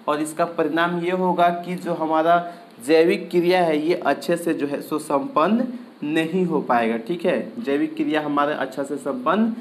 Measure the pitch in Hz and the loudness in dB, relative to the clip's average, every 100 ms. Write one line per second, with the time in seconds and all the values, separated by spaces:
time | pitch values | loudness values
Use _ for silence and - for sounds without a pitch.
0 | - 147 156 170 170 165 156 160 175 175 | -4 -2 -2 -2 -2 0 0 2 0 0
1 | 170 185 185 175 175 175 - 180 170 160 | -2 0 0 4 2 2 -6 -6 -4 -4
2 | 156 160 165 170 170 - - - 120 160 | 0 2 4 4 2 -12 -20 -10 2 6
3 | 170 196 180 175 175 185 170 151 156 - | 6 2 0 0 4 4 4 2 0 0
4 | 143 139 - 170 165 151 139 139 - 151 | 0 -2 0 -2 0 -2 -2 -4 -4 -6
5 | - 143 135 151 180 226 - - - - | -2 -2 0 2 2 2 0 -6 -14 -10
6 | 147 160 160 185 180 147 - 120 113 113 | -2 -2 0 0 0 0 2 2 2 -2
7 | 139 175 185 123 95 117 123 143 156 156 | -4 -2 0 0 -4 -8 -2 -2 -2 -2
8 | 147 151 147 143 147 151 135 - 139 143 | -2 0 0 0 0 0 -4 -6 -6 -6
9 | 143 127 139 196 226 220 | -4 -4 0 2 2 -2